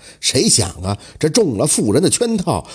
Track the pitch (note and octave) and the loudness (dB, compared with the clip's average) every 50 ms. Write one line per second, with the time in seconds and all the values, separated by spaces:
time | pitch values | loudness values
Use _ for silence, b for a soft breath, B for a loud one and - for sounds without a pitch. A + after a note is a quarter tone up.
0 | B B B B - - - C3 G3+ A3 - - G2 F2 E2 E2 F#2 F#2+ G2+ B | B B B B -6 -2 0 2 2 2 2 2 0 -2 -6 -8 -6 -6 -6 B
1 | B B B B - D#3+ D3+ A#3+ G#3+ D#3 A2 F#2+ C3 D3 - - D#3 G#2+ G2 C#3 | B B B B -4 0 2 2 0 2 0 0 0 0 0 0 2 2 2 2
2 | F#3 C#3+ - - A#3+ A#3 A3+ G3 F3+ - A#2+ - B B | 2 2 0 0 0 -2 -2 -2 -2 -2 -2 -4 B B